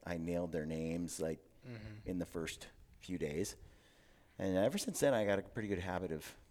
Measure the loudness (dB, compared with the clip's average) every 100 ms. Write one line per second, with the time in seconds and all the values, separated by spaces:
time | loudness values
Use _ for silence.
0 | -6 -4 0 0 0 0 -2 0 0 0
1 | -2 -2 -2 -2 -8 -18 -14 -12 -10 -10
2 | -4 -2 -2 -4 -4 -6 -12 -18 -20 -16
3 | -6 -2 -2 0 -2 -4 -16 -20 -20 -20
4 | -20 -20 -16 -4 2 6 4 4 -2 4
5 | 4 6 6 4 2 -4 -2 0 0 0
6 | 0 -4 -6 -14 -20